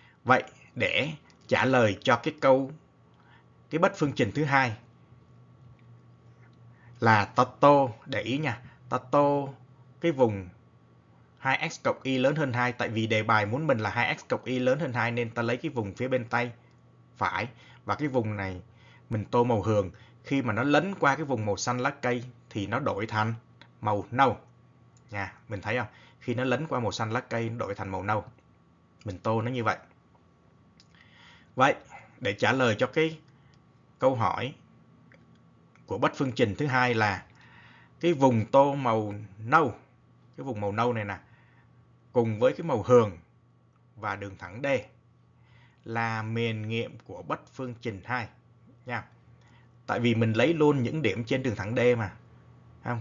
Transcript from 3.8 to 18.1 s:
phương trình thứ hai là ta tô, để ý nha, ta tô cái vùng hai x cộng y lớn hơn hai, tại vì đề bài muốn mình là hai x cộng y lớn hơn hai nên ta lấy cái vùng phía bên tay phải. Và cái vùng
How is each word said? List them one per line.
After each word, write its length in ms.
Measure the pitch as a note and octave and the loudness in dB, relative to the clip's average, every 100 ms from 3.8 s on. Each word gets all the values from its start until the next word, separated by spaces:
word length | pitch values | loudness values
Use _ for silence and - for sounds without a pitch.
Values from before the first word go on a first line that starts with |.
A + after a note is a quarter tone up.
| F#3+ - | 0 2
phương 160 | D3 | -2
trình 200 | - A2 | 0 0
thứ 100 | C3+ | 0
hai 320 | D3+ C3+ B2 G#2+ - - _ - - - - - - - - - - - - - - - - - - - | 2 2 2 -2 -14 -20 _ -20 -20 -20 -20 -20 -20 -20 -20 -20 -20 -20 -20 -20 -20 -20 -20 -20 -20 2
là 240 | A2+ G#2+ | 6 6
ta 200 | G2+ - B2+ - | 4 2 0 6
tô, 340 | C#3+ C#3+ C3 G#2+ - | 8 8 4 -4 -6
để 140 | G#2+ | -4
ý 180 | A2 C#3 | -2 -4
nha, 220 | D3 G#2+ - - - | -4 -6 -12 -20 -6
ta 100 | B2+ | -6
tô 560 | - C#3+ C#3+ C#3+ C3+ - - - - - | 0 2 4 2 -2 -10 -20 -20 -20 -4
cái 120 | E3+ | -2
vùng 360 | C3+ A#2 G2+ F2+ - _ _ _ _ _ - _ _ | 4 4 2 -8 -18 _ _ _ _ _ -20 _ _
hai 320 | C3 C3 D#3+ | -4 -2 -4
x 120 | - | -4
cộng 200 | A#2+ - | -4 -2
y 160 | C3 C3 | -2 0
lớn 180 | C3+ D#3 | 0 0
hơn 160 | C#3 | -2
hai, 200 | A#2+ B2 | -2 -2
tại 160 | A#2+ G2+ | -2 -4
vì 180 | A2 A2 | -2 0
đề 160 | A2 | 0
bài 240 | G#2+ G#2+ G#2 | 2 2 0
muốn 200 | B2+ D#3 | -2 0
mình 120 | A#2 | 0
là 120 | G#2 | -2
hai 280 | G#2 A#2 - | -2 -2 -4
x 20 | - | -4
cộng 160 | - | -6
y 140 | - B2+ | -4 -2
lớn 200 | B2+ C#3+ | 0 0
hơn 140 | D3+ | -2
hai 180 | A#2+ A#2 | -2 -2
nên 200 | A#2 A#2 | -2 -4
ta 120 | A#2 | -2
lấy 140 | A#2 B2 | -2 -2
cái 140 | D#3+ | -4
vùng 240 | B2+ G2 | -6 -6
phía 140 | - B2+ | -6 -2
bên 160 | C3 A2+ | -2 -2
tay 240 | A#2+ B2 - _ _ _ _ _ - | -2 -4 -8 _ _ _ _ _ -4
phải. 320 | F#2 F2 A#2+ - - - | -4 -2 -6 -10 -20 -10
Và 100 | - | -6
cái 140 | G2+ | -4
vùng 280 | D3 | -2